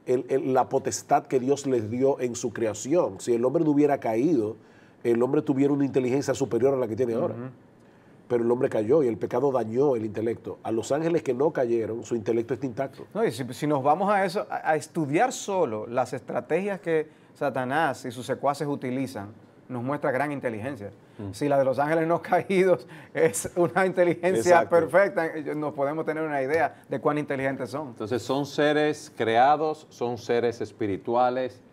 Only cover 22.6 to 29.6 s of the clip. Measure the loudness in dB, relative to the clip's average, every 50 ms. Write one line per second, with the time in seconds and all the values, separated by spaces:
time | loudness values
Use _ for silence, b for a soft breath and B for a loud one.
22.6 | 4 4 4 2 0 B B -20 B B B 2 2 2 2 0 -8 -6 -2 0
23.6 | 0 2 2 2 0 2 4 4 4 4 2 2 0 0 0 2 4 6 6 6
24.6 | 6 6 4 4 4 4 4 4 4 4 2 -2 -2 -2 -4 -6 -6 -6 -4 -4
25.6 | -4 -4 -2 -2 -2 -2 -2 -4 -4 -4 -4 -4 -4 -2 -2 -2 -2 0 2 2
26.6 | 2 0 -2 -6 -12 -8 -6 -2 0 0 0 0 -2 -4 -4 -2 -2 -2 -2 -4
27.6 | -6 -8 -8 -8 -8 -8 -10 -8 -6 -2 -2 -2 0 0 -2 -2 -2 -2 0 2
28.6 | 2 4 4 4 2 2 0 -2 -8 -12 -6 -2 0 2 6 6 6 6 6 4